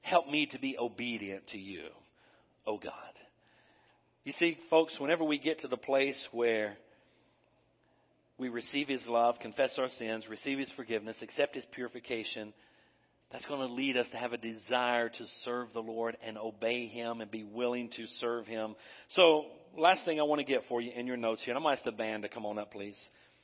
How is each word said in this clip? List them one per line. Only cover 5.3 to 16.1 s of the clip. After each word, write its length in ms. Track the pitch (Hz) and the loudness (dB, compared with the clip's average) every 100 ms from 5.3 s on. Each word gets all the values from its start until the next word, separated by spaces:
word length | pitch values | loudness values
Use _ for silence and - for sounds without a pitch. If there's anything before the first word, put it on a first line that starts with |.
| 147 | 2
get 240 | 139 156 | 2 -2
to 60 | 139 | -2
the 100 | 123 | -4
place 500 | - 135 139 131 - | 2 4 4 0 -8
where 460 | 117 117 113 107 104 - _ _ _ _ _ _ _ _ _ _ _ _ _ _ _ | 0 2 4 0 -4 -18 _ _ _ _ _ _ _ _ _ _ _ _ _ _ _
we 140 | 127 | -6
receive 360 | 117 117 143 143 | -6 -4 -4 -2
his 200 | 135 120 | -2 2
love, 300 | 117 117 120 | 4 6 4
confess 380 | 117 107 131 - | -4 0 0 2
our 100 | 131 | -2
sins, 400 | - 113 110 107 | -2 -4 -4 -6
receive 300 | 107 139 139 | -8 -4 -4
his 120 | 135 - | -4 -8
forgiveness, 400 | 113 113 107 113 | -2 -2 -2 -10
accept 320 | 120 - 143 | -10 0 0
his 100 | 135 - | 0 -12
purification, 800 | - 123 123 - 117 107 - 107 107 _ _ _ _ _ _ _ | -8 -8 -8 -6 -4 -4 -8 -10 -14 _ _ _ _ _ _ _
that's 140 | 113 - | -14 -8
gonna 200 | 143 131 | -4 -4
lead 300 | 120 135 127 | -2 0 2
us 100 | 120 | 0
to 60 | 117 | -2
have 160 | 123 | -4
a 60 | 117 | -4
desire 720 | 113 110 107 123 123 120 117 | -6 -10 -2 2 4 4 2
to 180 | - 113 - | -2 -14 -10
serve 280 | - 120 120 | -6 -4 -4
the 80 | 110 | -6
Lord 340 | 113 113 117 | -6 -2 -4